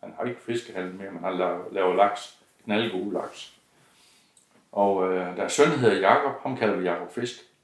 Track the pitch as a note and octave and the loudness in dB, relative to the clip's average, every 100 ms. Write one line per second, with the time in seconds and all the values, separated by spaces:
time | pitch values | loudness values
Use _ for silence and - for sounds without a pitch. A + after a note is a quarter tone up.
0 | - - A#2 A#2+ - A#2 - F#2 F#2 F#2 | -18 -8 -8 -8 -6 -6 -6 -10 -10 -10
1 | G2 F2+ F2 F2+ F2+ F2 F2+ G2 F#2 F2+ | -12 -8 -6 -2 -2 -2 -6 0 2 4
2 | G2+ G#2 - - _ _ - G#2+ A#2 F#2+ | 4 2 -10 -20 _ _ -4 -2 0 -2
3 | G#2 - - - - _ _ _ _ _ | -4 -4 -6 -12 -20 _ _ _ _ _
4 | _ _ _ _ _ _ _ G#2 G2+ G2 | _ _ _ _ _ _ _ 0 2 2
5 | F#2 F#2 F2+ F#2 F#2+ - D3+ D3 A#2+ F#2+ | 2 0 -2 -4 -4 4 4 6 4 6
6 | F#2+ C3 C#3+ B2+ C3+ B2+ A2 F#2 F2+ E2+ | 6 6 4 -4 -6 -2 0 0 -2 -4
7 | F2 - A#2+ - - _ | -6 -8 -8 -8 -20 _